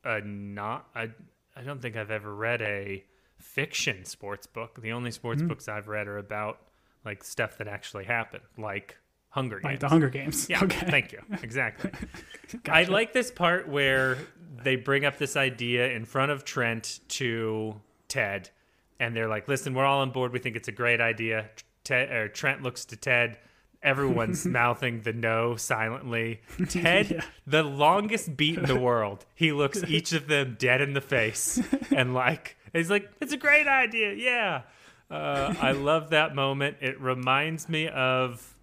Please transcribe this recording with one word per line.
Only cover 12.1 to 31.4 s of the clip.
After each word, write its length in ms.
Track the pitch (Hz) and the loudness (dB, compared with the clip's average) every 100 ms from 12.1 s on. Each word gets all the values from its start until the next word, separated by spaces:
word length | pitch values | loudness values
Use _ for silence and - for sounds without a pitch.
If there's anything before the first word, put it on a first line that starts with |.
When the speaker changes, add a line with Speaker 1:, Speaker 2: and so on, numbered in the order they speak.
| - | -14
Speaker 2:
<laughs> 300 | - - - | -18 -20 -14
Speaker 1:
I 20 | 240 | -10
Speaker 2:
Gotcha. 280 | - 160 180 | 4 4 6
Speaker 1:
like 200 | 196 226 | 2 4
this 180 | 254 240 | 0 0
part 360 | - 175 180 156 | 2 2 2 0
where 500 | 143 135 135 131 127 156 - 170 123 | 2 4 4 2 0 -6 -18 -20 -4
they 140 | 131 131 | 0 0
bring 280 | - 139 | 2 2
up 120 | 143 - | 2 0
this 180 | 143 147 | -2 0
idea 540 | 131 117 120 120 127 | 0 0 0 2 2
in 140 | 120 | -2
front 260 | 113 135 139 | -4 0 0
of 140 | 143 | 0
Trent 560 | - - 117 113 - - - | -4 -2 0 -2 -6 -14 -10
to 720 | - 127 113 110 110 110 104 _ _ _ | -4 -2 -2 -2 -2 -4 -8 _ _ _
Ted, 420 | - 104 98 92 _ _ _ _ _ | -2 0 -2 -8 _ _ _ _ _
and 160 | 120 113 | -2 0
they're 120 | 113 | -2
like, 200 | 107 - | -2 -2
"Listen, 260 | 135 143 | -4 -2
we're 120 | 127 139 | 0 2
all 140 | 139 | 2
on 80 | 131 | 0
board. 200 | 131 123 | -2 -2
We 60 | 120 | -2
think 160 | 123 | -6
it's 140 | 110 - | -6 -10
a 40 | |
great 280 | 104 120 117 | -2 2 4
idea." 480 | 117 113 113 110 107 - - _ | 2 0 -2 -2 -4 -16 -20 _
Ted, 300 | - 127 131 | 0 0 0
or 160 | 120 107 | -2 -4
Trent 340 | - 139 135 | -2 -2 -2
looks 220 | 131 - | -6 -8
to 120 | - 113 | -14 -8
Ted. 420 | - 123 117 113 _ _ _ _ | 2 2 2 -2 _ _ _ _
Everyone's 600 | 143 135 135 120 110 180 180 | 0 2 2 2 2 0 0
Speaker 2:
<laughs> 140 | 123 | 4
Speaker 1:
mouthing 400 | 120 120 127 117 | 4 4 -2 -2
the 140 | 113 | -4
no 420 | 113 113 113 120 113 | -2 0 2 0 -2
silently. 840 | - 117 110 127 131 117 113 113 - | -2 0 0 -4 -4 -2 -2 -6 -12
Speaker 2:
<laughs> 140 | - 185 | -4 -2
Speaker 1:
Ted, 420 | 180 165 185 202 | 2 4 4 2
Speaker 2:
Yeah. 120 | 165 - - - | -4 -6 -14 0
Speaker 1:
the 160 | 151 | 2
longest 720 | 151 139 147 190 208 220 196 135 | 2 4 4 4 2 -4 -4 0
beat 220 | 151 165 | 0 2
in 80 | 135 | 2
the 120 | 127 | 2
world, 460 | 123 120 104 101 - | 4 2 0 -4 -16
he 160 | - 160 | 0 2
looks 320 | 143 139 196 | 4 0 0
Speaker 2:
<laughs> 40 | 170 | 0
Speaker 1:
each 240 | 160 - | 0 0
of 160 | 165 143 | -2 2
them 280 | 147 131 110 | 0 0 0
dead 220 | 123 127 | 4 4
in 100 | 139 | 4
the 80 | 139 | -2
face 580 | - 127 110 - | 0 2 2 0